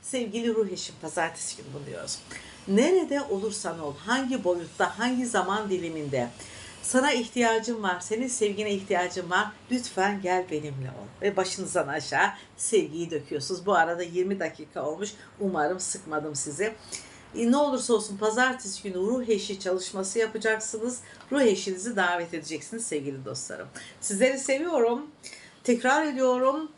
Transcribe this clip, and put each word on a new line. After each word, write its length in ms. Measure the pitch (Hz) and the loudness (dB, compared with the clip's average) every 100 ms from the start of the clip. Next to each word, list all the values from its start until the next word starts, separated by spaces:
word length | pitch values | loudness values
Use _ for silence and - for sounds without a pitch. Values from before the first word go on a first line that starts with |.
"Sevgili 520 | - 254 226 214 233 | -4 -4 -2 0 0
ruh 140 | 220 202 | 2 0
eşim," 260 | 180 - - | -2 -8 -8
pazartesi 540 | 160 175 165 165 - - | -6 -2 -2 -2 -8 -8
günü 100 | 156 | -10
bunu 120 | 139 143 | -12 -10
diyoruz. 320 | 85 - - - - - - - | -10 -8 -10 -10 -16 -16 -14 2
"Nerede 540 | 196 294 370 302 285 | 6 8 6 4 -2
olursan 560 | 269 196 214 196 170 165 | 0 -2 -2 -4 -6 -4
ol, 160 | 151 139 196 | -6 -6 -2
hangi 380 | 254 262 254 | 0 0 0
boyutta, 540 | 180 175 170 - 185 - | 2 0 -2 0 0 2
hangi 280 | 240 254 247 | 0 0 0
zaman 440 | 202 180 208 208 | 0 2 0 0
diliminde 580 | 185 165 160 147 135 120 - - - - - | -2 -2 -4 -2 0 -2 -6 -16 -16 -16 -10
sana 300 | - 254 277 | 2 4 4
ihtiyacım 720 | 254 233 247 233 226 220 226 | 2 0 2 4 4 0 -2
var, 180 | 202 175 | 0 -2
senin 280 | - 220 254 | -2 -2 -2
sevgine 440 | - 208 196 214 | 0 0 0 -2
ihtiyacım 580 | 202 190 185 180 190 170 | -2 0 0 2 -2 0
var, 160 | 180 208 - - | 2 0 -4 -4
lütfen 520 | 247 240 - 196 202 | -2 -2 2 2 2
gel 240 | 185 185 180 | 0 0 0
benimle 380 | 151 147 135 131 | -4 -4 -8 -8
ol." 340 | - 101 - | -10 -14 -2
Ve 140 | 202 196 | 0 0
başınızdan 520 | 185 - 185 180 143 | -2 -2 -2 0 0
aşağı 420 | 151 139 143 196 - - - | -4 -2 2 2 0 -16 -8
sevgiyi 540 | - 214 151 156 170 | 2 2 2 -4 -4
döküyorsunuz. 560 | 156 - 147 135 180 180 | -4 -4 -6 -4 -4 2
Bu 80 | |
arada 280 | 180 165 170 | 4 4 0
yirmi 380 | 175 175 185 196 | -2 0 0 0
dakika 460 | 160 - 151 175 143 | -4 -6 -12 -6 -4
olmuş. 260 | 160 202 - - - | -4 -6 -10 -20 -4
Umarım 400 | 202 170 151 185 | -2 2 0 0
sıkmadım 540 | - 196 - 151 151 | -4 -6 -4 -4 -4
sizi. 400 | 143 - 143 214 220 - - - - - - | -6 -6 -2 -4 -4 -12 -14 -14 -20 -12 0
E, 120 | 233 | 4
ne 60 | 277 | 6
olursa 380 | 294 262 - | 4 2 2
olsun 220 | 220 202 196 | 2 2 0
pazartesi 680 | 214 220 254 247 196 - | 0 4 2 0 -8 -8
günü 140 | 208 180 | -6 -2
ruh 320 | 196 254 233 | 0 0 2
eşi 320 | 208 - 190 | 0 0 -4
çalışması 580 | 190 185 185 196 190 233 | 0 -2 -2 -4 -2 0
yapacaksınız. 800 | 220 226 220 214 - 220 233 247 - - - | 0 0 0 0 -2 -4 -4 -6 -12 -20 -2
Ruh 80 | 277 | 4
eşinizi 560 | 247 190 - 185 208 202 | 6 4 0 -4 -2 2
davet 380 | 180 175 170 | 2 2 -2
edeceksiniz 520 | 170 147 156 - 226 226 | -6 -6 -8 -8 -8 -4
sevgili 380 | 151 139 135 | -4 -4 -6
dostlarım. 440 | 131 - - - - - - - | -8 -8 -8 -10 -12 -14 -16 -10
Sizleri 380 | - 196 254 269 | -6 4 4 4
seviyorum. 680 | - 269 349 302 233 240 302 - - - - - | 0 0 2 4 4 2 -4 -14 -18 -18 -20 -6
Tekrar 420 | - 240 254 285 311 | 2 2 4 4 2
ediyorum. 680 | 262 254 254 262 294 311 | 2 4 4 4 2 -4